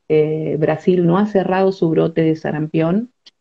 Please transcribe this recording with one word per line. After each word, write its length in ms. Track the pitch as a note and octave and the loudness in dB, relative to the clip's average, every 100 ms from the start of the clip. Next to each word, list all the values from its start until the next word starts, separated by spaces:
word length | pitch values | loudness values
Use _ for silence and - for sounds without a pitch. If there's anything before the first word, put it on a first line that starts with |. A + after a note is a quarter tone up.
| - | -2
eh, 460 | D#3 D3+ D#3 D#3+ D3+ | 0 0 -2 -4 -2
Brasil 460 | D#3 D#3+ - F3+ F3 | -2 0 0 2 2
no 120 | F3+ | 2
ha 80 | G#3+ | 2
cerrado 460 | G3 F3+ F#3 F#3+ | 0 0 0 0
su 180 | F#3+ E3 | 0 0
brote 320 | D#3+ D#3+ E3 | 0 0 0
de 140 | D#3+ D#3 | 0 -2
sarampión, 760 | C#3+ D3+ D#3 D#3+ D#3+ G3 B3 _ - - | -4 -6 -4 -2 0 -2 -4 _ -20 -12